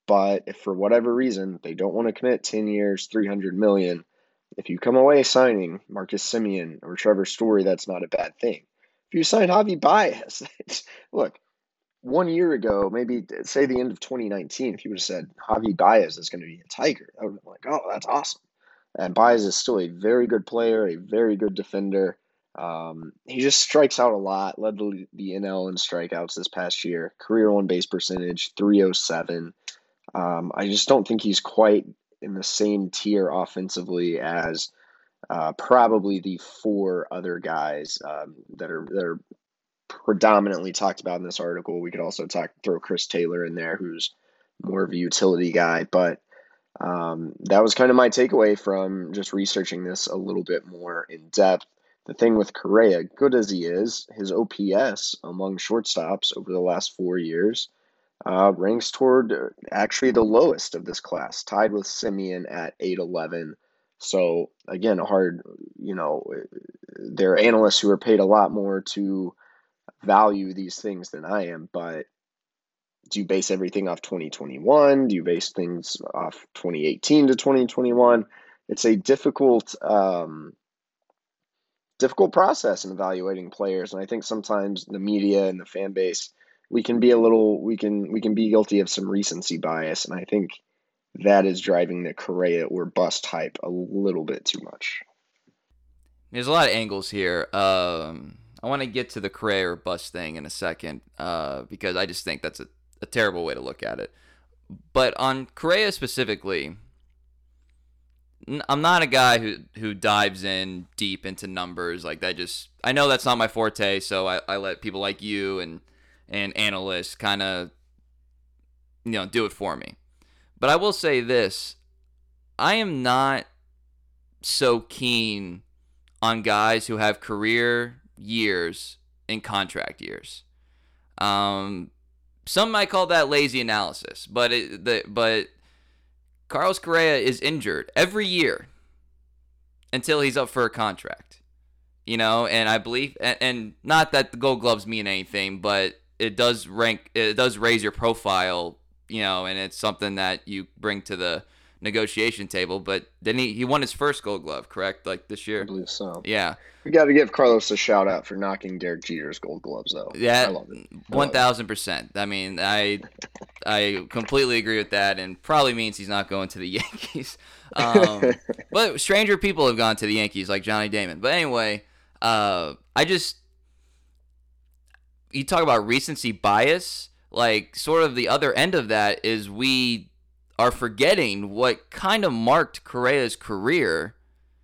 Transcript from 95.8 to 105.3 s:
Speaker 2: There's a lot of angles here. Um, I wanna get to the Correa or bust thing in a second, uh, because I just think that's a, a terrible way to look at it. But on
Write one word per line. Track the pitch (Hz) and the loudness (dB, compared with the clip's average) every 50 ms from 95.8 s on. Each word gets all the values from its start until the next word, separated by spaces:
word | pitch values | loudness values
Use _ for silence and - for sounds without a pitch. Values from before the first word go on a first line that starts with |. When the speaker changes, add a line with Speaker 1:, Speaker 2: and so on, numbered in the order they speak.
| _ _ _ _ _ _ _ _ _ _ | _ _ _ _ _ _ _ _ _ _
Speaker 2:
There's | - 120 123 131 | -8 -6 -2 2
a | |
lot | 151 170 156 123 | 4 4 4 4
of | 95 | 2
angles | 113 113 104 98 98 95 - | 0 0 -2 -4 -6 -6 -6
here. | - 101 95 87 87 85 - - - | -4 -2 0 0 0 -2 -2 -2 0
Um, | 98 98 95 95 92 90 87 87 80 78 78 82 69 65 71 - - - _ _ - - | 2 2 4 4 4 2 0 -2 -4 -6 -8 -10 -12 -16 -18 -20 -20 -20 _ _ -10 -6
I | 117 | -4
wanna | 135 139 135 123 | -4 -4 -4 -4
get | 104 127 123 123 | -4 -6 -6 -6
to | - 110 | -8 -8
the | 98 98 | -8 -8
Correa | - - - 110 101 95 92 87 | -8 -4 -2 0 0 0 0 -2
or | 87 | -4
bust | 82 - 92 90 85 - - | -6 -6 -6 -6 -6 -8 -12
thing | - 90 85 78 80 80 | -10 -10 -10 -10 -10 -12
in | 73 | -12
a | 76 | -12
second, | - - 95 107 110 - - 82 73 - - _ _ - | -10 -6 -6 -6 -6 -6 -10 -12 -12 -12 -16 _ _ -10
uh, | 76 87 87 82 78 69 69 67 62 - | -8 -6 -6 -6 -6 -6 -8 -10 -12 -14
because | 92 92 - 95 90 | -12 -8 -6 -4 -2
I | 90 98 92 | -2 -4 -4
just | 87 - - | -6 -8 -8
think | 90 78 67 | -8 -8 -8
that's | - 78 - - | -8 -10 -10 -12
a, | 64 - _ _ _ _ _ _ | -16 -18 _ _ _ _ _ _
a | - | -16
terrible | - - 120 110 101 90 87 85 | -6 -2 0 0 0 0 -2 -4
way | 80 65 | -4 -6
to | 64 | -6
look | 64 65 64 - - | -8 -10 -10 -10 -10
at | 55 55 - | -8 -8 -8
it. | 50 - _ _ _ _ _ _ _ _ _ _ _ - - - _ _ | -10 -12 _ _ _ _ _ _ _ _ _ _ _ -20 -20 -20 _ _
But | - 131 131 123 - - | 2 2 2 2 2 0
on | - 135 | 0 0